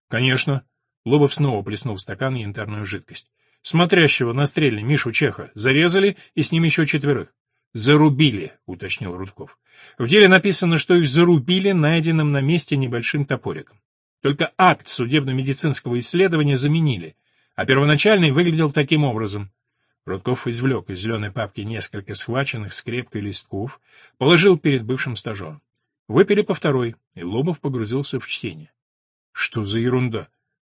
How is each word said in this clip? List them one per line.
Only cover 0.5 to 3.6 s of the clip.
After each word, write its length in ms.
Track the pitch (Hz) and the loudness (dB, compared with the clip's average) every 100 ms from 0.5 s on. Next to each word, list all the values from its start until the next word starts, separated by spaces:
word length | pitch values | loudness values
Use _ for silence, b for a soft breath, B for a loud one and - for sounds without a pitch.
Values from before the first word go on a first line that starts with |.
| 135 - _ _ _ 113 | -4 -6 _ _ _ 0
Лобов 280 | 147 143 | 4 4
снова 280 | - 143 110 | 2 -2 -2
плеснул 320 | 98 104 120 98 | -4 -6 -6 -8
в 60 | |
стакан 340 | - 98 131 127 | -10 -6 -6 -4
янтарную 480 | 104 104 104 104 | -8 -10 -10 -8
жидкость. 460 | 98 101 - - - _ _ _ | -8 -10 -12 -18 -18 _ _ _